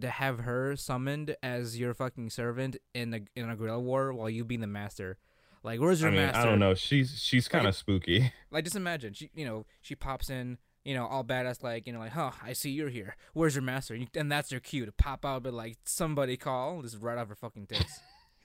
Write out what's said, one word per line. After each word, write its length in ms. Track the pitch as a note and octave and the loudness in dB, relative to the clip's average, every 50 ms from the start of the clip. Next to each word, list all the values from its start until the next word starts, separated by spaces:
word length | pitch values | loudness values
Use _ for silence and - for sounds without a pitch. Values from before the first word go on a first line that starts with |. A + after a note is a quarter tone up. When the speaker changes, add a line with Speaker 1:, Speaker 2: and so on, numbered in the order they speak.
Speaker 1:
to 80 | A2+ B2 | -6 -6
have 320 | A2+ - C3+ C3+ B2+ A2+ | -4 -2 0 0 0 -2
her 360 | A#2 B2 A#2+ B2+ C3 C3+ C#3+ | -2 -2 -2 0 0 -2 -2
summoned 580 | C#3 - - C3+ B2+ C3 C#3 C#3+ D3+ D3+ D3+ - - - | -4 -4 -4 -2 -2 -2 -2 -2 -2 -4 -6 -6 -6 -4
as 360 | B2+ B2 B2 B2 A#2 A#2 A#2 | -4 -4 -2 -4 -4 -4 -2
your 140 | B2 B2 A#2 | -2 -2 -2
fucking 360 | - C3 B2+ - - A#2 A2 | -2 -4 -4 -4 -6 -8 -6
servant 460 | - - A#2 A#2+ A#2 B2 C3 C3 B2+ - - _ - | -6 -4 -2 -2 -2 -2 -4 -4 -4 -8 -12 _ -6
in 180 | B2 A#2+ A#2 A2+ | -4 -4 -2 -4
a, 80 | A2+ G2+ - _ | -4 -6 -8 _
in 160 | B2 A#2+ A2+ | -8 -6 -6
a 60 | A#2 | -4
grill 260 | G#2+ A2+ A2 A2+ A#2+ B2 | -4 -2 -2 -2 0 0
war 300 | B2 C3 C3+ C3+ C3+ B2+ | 2 2 2 2 2 0
while 160 | A#2 A2+ A2 | -2 -2 -2
you 140 | A2+ A2+ A#2 | -2 -2 -2
being 160 | A2+ A#2+ A#2 | -2 -2 -2
the 60 | A2+ G2+ | -2 -4
master. 500 | G2+ G#2 G#2 G2+ - - G2 F#2 F#2 - _ _ _ _ _ _ - _ - | -4 -6 -6 -8 -8 -8 -8 -8 -8 -10 _ _ _ _ _ _ -20 _ -8
Like, 160 | A2+ A2+ A#2 | -6 -2 2
where's 220 | C#3+ F3 F#3 D#3+ | 4 6 6 6
your 80 | D#3+ D#3+ | 6 6
Speaker 2:
I 40 | - | 6
mean, 80 | - - | 6 6
Speaker 1:
master? 180 | - C3 A2+ | 6 4 6
Speaker 2:
I 40 | A#2+ | 6
don't 120 | A#2 G#2+ G#2 | 8 8 8
know. 140 | G2+ F#2+ F#2+ | 8 8 6
She's, 460 | F#2+ - - - C#3 C3 B2+ D3 - - | 4 4 4 4 6 4 4 0 -2 0
she's 220 | - - B2+ A#2+ | 2 4 4 4
Speaker 1:
Like, 160 | - - E3 | 4 4 4
Speaker 2:
kinda 120 | A#2 G2 F#2+ | 4 4 2
spooky. 580 | - - - G2 F#2 - - F2 G#2 C3 B2 - - - _ | 2 2 2 2 2 4 4 6 6 6 4 2 -2 -10 _
Speaker 1:
like, 140 | - D#3 D#3+ | -4 -4 -2
just 120 | F3 G#3 | -2 -2
imagine. 360 | G3+ F#3 F3 E3+ D3+ B2 G#2+ G#2 | -2 -2 -2 -2 -4 -6 -8 -10
She, 160 | - D#3+ - - | -12 -14 -14 -10
you 100 | D3+ D3+ | -8 -6
know, 220 | B2 A2 A2 G#2+ - _ _ - | -6 -6 -6 -8 -10 _ _ -14
she 120 | - C#3+ | -12 -10
pops 360 | - - C#3 C3 B2 - - | -8 -6 -6 -4 -4 -4 -4
in, 260 | C3+ B2+ B2 B2 B2 - _ _ _ _ _ | -4 -4 -6 -6 -8 -10 _ _ _ _ _
you 80 | C#3 C3+ | -4 -2
know, 100 | B2+ A#2+ | -2 -2
all 160 | - C3+ C3+ B2 | -2 -2 -2 -2
badass, 400 | A2+ C3 B2+ B2+ B2+ B2 - - | 0 0 0 0 -2 -4 -4 -4
like, 240 | B2 A#2 A#2 G#2 | -4 -4 -4 -6
you 60 | B2+ A#2+ | -8 -8
know, 60 | A#2 | -8
like, 140 | A2 A2 G#2+ | -8 -6 -4
"Huh, 180 | E3+ D#3 B2+ A#2+ - - | -2 -2 -4 -4 -8 -10
I 120 | A#2 B2+ | -8 -6
see 160 | - - C#3+ | -4 -4 -4
you're 180 | C3+ D3 D#3 C#3+ | -2 -2 -4 -4
here. 260 | B2 A#2+ F#2+ G2+ - - - - - | -4 -6 -8 -10 -12 -14 -18 -8 2
Where's 200 | D#3 E3 D#3 C3 | 4 4 6 6
your 60 | C#3 C3 | 4 2
master?" 300 | B2+ B2+ C3+ - - A2+ | 0 0 -2 -4 -4 -6
And, 140 | A#2 B2 A2+ - | -6 -6 -4 -4
and 180 | D3 D3+ C#3+ D3 | -2 0 0 0
that's 180 | D3 D3 - | 0 0 -2
your 100 | C3 B2+ - | -6 -8 -6
cue 240 | - - C#3 A#2+ | -4 -4 -4 -4
to 60 | G#2 - | 0 2
pop 300 | - - C#3+ C3+ C3 - | 2 2 2 0 -2 -4
out, 160 | C#3+ C3+ C3 A#2+ | -2 -2 -2 -4
but, 100 | C3 A#2+ | -4 -6
like, 240 | A#2 A2+ A#2 A2+ - _ | -6 -8 -10 -12 -10 _
"Somebody 540 | - - - F3+ D#3 D3+ C#3+ C#3 B2+ B2+ C3 | -6 -2 0 0 0 2 2 2 0 0 -2
call." 420 | - D3 C3 B2+ B2+ D3 F3+ E3+ | -2 -2 0 0 0 -2 -4 -6
Just 160 | C3 A#2 A2+ G#2 A2 | -8 -10 -10 -6 -4
right 160 | A#2 A#2 A#2+ | -4 -4 -4
off 100 | A#2 G2+ | -4 -6
her 60 | G#2 | -8
fucking 320 | - - A#2 - A2 G2+ | -10 -12 -12 -12 -12 -10
tits. 340 | - A2 - - - - - - - - - _ _ _ _ | -4 -2 -2 -2 -2 -4 -10 -20 -20 -20 -20 _ _ _ _